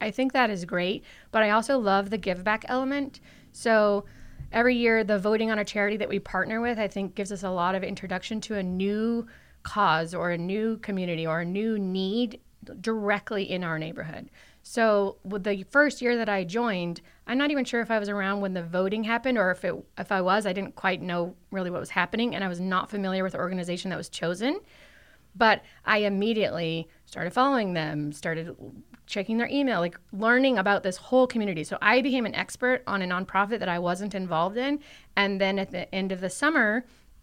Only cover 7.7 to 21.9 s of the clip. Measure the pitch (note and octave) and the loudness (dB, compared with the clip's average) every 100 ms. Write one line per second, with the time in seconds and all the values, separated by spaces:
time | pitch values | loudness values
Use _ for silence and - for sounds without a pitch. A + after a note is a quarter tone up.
7.7 | F#3+ F#3+ G3 F#3 F#3 - A3 - G#3 F#3 | 0 -2 -6 -6 -6 -4 -6 -4 -4 -2
8.7 | F#3 G3 G#3 A3+ A#3 A#3 - - - - | 0 0 2 0 0 -4 -12 -20 -18 -6
9.7 | G#3+ G3 D#3+ E3 F3 E3+ E3+ F3 G#3 A3 | 2 4 4 0 -2 -2 -2 -2 -2 -2
10.7 | A3 - F#3+ F3+ D#3+ D#3+ D#3+ F3 F#3+ A3 | -2 -4 -4 -2 -2 0 -2 -2 -2 0
11.7 | G#3+ F#3+ F#3+ F#3+ A3 A#3+ - _ _ - | 0 0 0 0 0 -2 -4 _ _ -20
12.7 | C#4 A3+ A3+ G3+ G3+ - G#3 F#3+ F3+ F3 | -8 -4 -2 0 0 -2 -4 -4 -4 -2
13.7 | D#3+ D#3+ - D#3 - - - - - - | -4 -4 -8 -10 -12 -14 -20 -20 -20 -8
14.7 | - A3+ G#3 G3 - F#3 G#3 G3+ G3+ F#3 | 2 4 4 2 -2 -8 -4 -2 -4 0
15.7 | C#4+ D4 - A#3+ A#3+ A3 G3 F3 A3 A#3+ | 4 4 2 0 0 0 0 0 -2 0
16.7 | F#3 F3 E3 - - - B3 D4 C#4+ B3+ | 0 -2 -6 -12 -16 -4 0 2 0 0
17.7 | A#3+ A3+ A3 G#3 G3+ G3 G3+ G3 F#3 E3+ | -2 0 0 0 0 0 0 0 -2 -2
18.7 | F3+ F#3+ G#3+ A3 A#3 C4 A#3+ F#3 F3+ F#3 | 0 0 0 0 0 2 2 2 2 -2
19.7 | E3+ - - G3 F#3+ F3+ G3+ G3+ F#3 F#3+ | -4 -8 -10 -2 0 2 2 2 -2 -6
20.7 | - F#3+ F#3 F3+ F3 F3 - _ F#3+ F3+ | -4 -2 -2 -2 -2 -2 -6 _ -6 -4
21.7 | F3 - | -4 -4